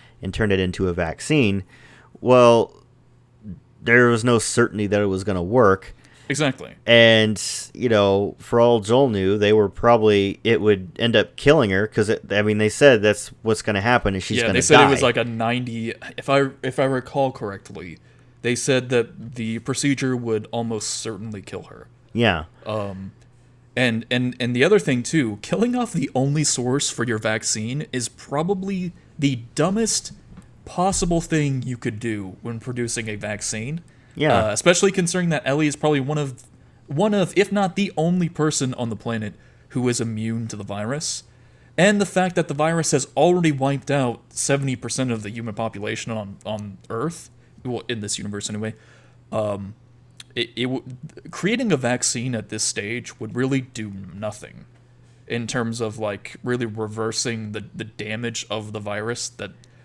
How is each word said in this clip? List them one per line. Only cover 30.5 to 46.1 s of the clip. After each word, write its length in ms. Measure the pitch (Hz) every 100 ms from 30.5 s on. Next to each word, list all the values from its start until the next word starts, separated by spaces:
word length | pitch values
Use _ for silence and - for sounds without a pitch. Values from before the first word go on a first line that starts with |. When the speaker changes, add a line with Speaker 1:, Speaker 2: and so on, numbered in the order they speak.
| -
Speaker 2:
possible 560 | - - 185 185 180 170
thing 420 | 160 160 147 131
you 140 | 127 120
could 220 | 123 107
do 360 | 117 107 95 90
when 160 | 117 117
producing 480 | 117 123 120 117 110
a 60 | 104
vaccine. 640 | 104 104 - 110 113 160 - - _
Speaker 1:
Yeah. 300 | - 151 120 110
Speaker 2:
Uh, 60 |
especially 400 | 104 175 175 196
considering 380 | 190 170 185 175
that 120 | 151 131
Ellie 200 | 143 151
is 80 |
probably 260 | 143 151 147
one 180 | 131 151
of, 240 | 139 127 - - - _ -
one 280 | 143 214
of, 180 | 208 180 -
if 140 | 202
not 260 | 202 190 185
the 140 | 202 -
only 320 | 165 180 170
person 460 | - 151 147 131
on 160 | 127 117
the 60 | 107
planet 360 | - 113 107 - - _ _
who 180 | - 123
is 120 | 120
immune 460 | 117 110 113 117 113
to 80 | 107
the 80 |
virus. 580 | 98 101 107 143 - - - _ - _ _ -
And 200 | 185 208
the 60 | 196
fact 280 | - 180
that 140 | 175 160
the 60 |
virus 360 | 139 156 165 156
has 180 | 143 - -
already 360 | 170 180 170
wiped 380 | 139 135 139 -
out 300 | 139 127 110 _
seventy 480 | - - 139 135 123
percent 340 | 120 - 127
of 120 | 117
the 80 | 104
human 240 | 117 117
population 580 | 104 113 104 107 110 -